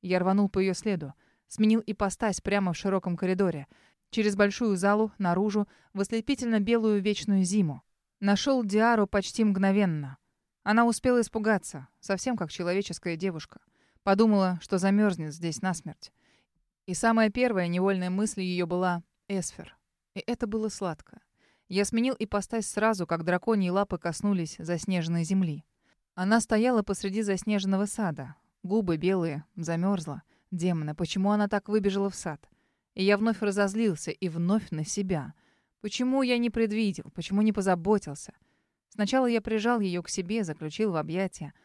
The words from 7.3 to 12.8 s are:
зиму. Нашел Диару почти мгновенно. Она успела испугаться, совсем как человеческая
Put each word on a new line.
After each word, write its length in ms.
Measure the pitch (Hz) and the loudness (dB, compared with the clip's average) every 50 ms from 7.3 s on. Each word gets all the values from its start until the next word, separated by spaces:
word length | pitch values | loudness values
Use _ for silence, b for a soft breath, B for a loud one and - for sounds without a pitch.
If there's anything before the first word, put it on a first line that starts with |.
| 196 190 185 | 2 2 2
зиму. 380 | 170 196 214 180 151 135 - - _ _ _ _ _ _ - | 2 2 2 2 2 0 -6 -12 _ _ _ _ _ _ -2
Нашел 440 | 196 202 208 - - 285 269 254 226 | 0 2 2 2 2 2 2 2 2
Диару 420 | 190 202 214 226 233 233 220 202 | 2 2 4 4 4 4 4 2
почти 380 | - - 196 190 - - - 220 | 2 0 -2 -2 -2 0 0 2
мгновенно. 720 | 208 190 190 196 196 196 208 202 175 156 151 143 135 135 - _ _ _ _ _ _ _ _ | 2 2 2 2 4 4 4 2 2 0 -2 -6 -8 -12 -16 _ _ _ _ _ _ _ _
Она 240 | - 202 214 233 240 | -2 2 2 4 4
успела 340 | 233 220 - - 254 247 240 | 4 2 2 2 2 4 2
испугаться, 680 | 226 - - 220 208 220 214 185 - - - 139 135 - _ _ | 2 0 -2 -2 0 2 0 0 0 -6 -14 -14 -16 -18 _ _
совсем 360 | - - 196 185 - 254 240 | -6 -4 -4 -2 -2 -2 -2
как 140 | 196 180 151 | -2 -4 -6
человеческая 680 | - - 175 175 180 196 | -6 -6 -4 -2 -2 -2